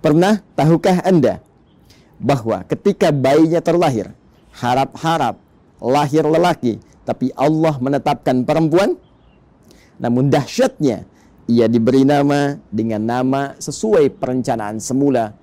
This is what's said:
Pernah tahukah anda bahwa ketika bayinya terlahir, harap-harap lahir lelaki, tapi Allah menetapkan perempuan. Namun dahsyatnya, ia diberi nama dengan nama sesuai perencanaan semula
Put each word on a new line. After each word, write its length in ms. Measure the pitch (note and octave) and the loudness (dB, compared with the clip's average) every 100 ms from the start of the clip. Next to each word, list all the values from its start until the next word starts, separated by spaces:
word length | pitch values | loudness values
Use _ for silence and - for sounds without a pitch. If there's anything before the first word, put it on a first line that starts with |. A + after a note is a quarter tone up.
Pernah 400 | D#3 D3+ F#3 G#3+ - - | 2 2 2 0 -2 -2
tahukah 420 | D3+ E3 G3 F3+ F3+ | 2 2 2 0 2
anda 340 | F3+ B2 F#2 _ _ _ _ _ - _ _ | 2 2 -2 _ _ _ _ _ -20 _ _
bahwa 420 | A#2 C#3 A2+ F#2+ - | -2 -2 -2 -6 -4
ketika 400 | E3 G3+ G3 F3 | -2 -2 0 0
bayinya 560 | D3+ C3 D3 D#3+ E3 | 2 2 4 2 2
terlahir, 480 | E3+ E3+ E3+ A2+ F#2+ - _ _ _ | 0 0 0 -2 -8 -14 _ _ _
harap-harap 880 | - B2 B2+ C3+ - E3 E3 B2 F#2+ _ _ _ _ | -8 -2 0 -2 -4 -4 -2 -2 -4 _ _ _ _
lahir 480 | A#2 C#3 C#3+ D3+ D3 | 0 0 2 0 2
lelaki, 480 | - C#3 D3+ A#2+ G#2 - _ - | 2 2 0 -4 -6 -12 _ -8
tapi 240 | A#2+ B2+ | -4 -4
Allah 480 | - C#3+ D#3 D#3+ C#3+ | 0 0 2 0 0
menetapkan 640 | B2+ C#3 D3 C#3+ - B2+ | -2 -2 -2 -2 0 0
perempuan. 500 | B2 D3+ D#3+ E3 G3+ F4+ _ _ _ _ _ _ _ - _ _ | 0 0 2 2 0 -2 _ _ _ _ _ _ _ -20 _ _
Namun 320 | A#2+ A#2+ C#3 | -2 0 2
dahsyatnya, 800 | D3 C3 - B3+ - D3 G2 - _ _ _ - | 0 -2 -2 -2 0 -2 -2 -8 _ _ _ -2
ia 180 | A#2 A2+ | 2 4
diberi 380 | A#2 A2+ C3 | 2 2 2
nama 560 | C3+ D3 C#3+ C#3+ C#3+ C#3+ - | 2 2 2 0 -2 -6 -8
dengan 340 | G#2 A2+ G#2+ | -6 -4 -4
nama 540 | A2 B2 B2+ C3+ C#3 - | -4 -2 -2 -2 -4 -10
sesuai 640 | - C#3+ A3 G3 C#3 - | -12 -8 0 2 2 0
perencanaan 580 | B2+ B2+ B2 A#2+ G#2 A2 | -4 -4 -2 -4 -4 -8
semula 560 | G2+ C3 C#3+ B2+ A2 G#2+ | -4 0 2 0 -2 -8